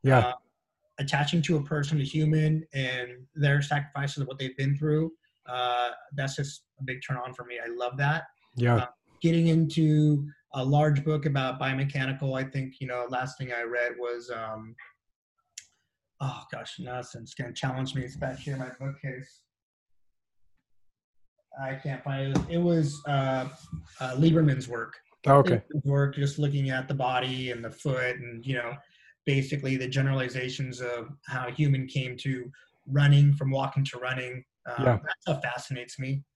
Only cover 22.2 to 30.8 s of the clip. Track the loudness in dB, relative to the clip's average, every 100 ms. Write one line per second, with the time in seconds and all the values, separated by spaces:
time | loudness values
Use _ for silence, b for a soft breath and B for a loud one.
22.2 | 0 0 0 2 4 4 2 -2 -2 0
23.2 | 2 0 -4 -12 -14 -14 -14 -8 -6 4
24.2 | 6 6 4 2 -4 -8 -8 -14 _ _
25.2 | 8 8 8 4 0 -4 2 2 2 0
26.2 | -2 0 0 0 0 -2 -4 -2 0 0
27.2 | -2 -4 -6 -6 -10 -6 -2 0 0 -4
28.2 | -8 -10 -4 -4 -4 -10 b b b b
29.2 | 0 0 0 -4 -2 -2 -2 0 2 0
30.2 | -2 -4 -6 -6 -8 -6